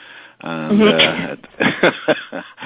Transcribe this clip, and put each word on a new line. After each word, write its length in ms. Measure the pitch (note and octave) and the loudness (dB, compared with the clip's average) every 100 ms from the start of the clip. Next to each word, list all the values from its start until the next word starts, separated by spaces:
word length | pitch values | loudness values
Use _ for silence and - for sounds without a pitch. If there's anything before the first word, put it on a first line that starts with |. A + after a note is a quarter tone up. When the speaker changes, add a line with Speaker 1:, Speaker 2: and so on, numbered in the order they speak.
| - - - - | -20 -20 -20 -16
Speaker 1:
And, 380 | E2 E2 D#2 G#3 | -10 -6 0 4
Speaker 2:
Mm-hmm. 800 | G#3+ D#2+ D#2 D#2+ - - - - | 4 4 2 0 -8 -10 -10 -2
Speaker 1:
uh, 300 | - - F3+ | -2 2 0
<laughs> 500 | - - - - - - - | 0 -2 -2 -4 -14 -14 -16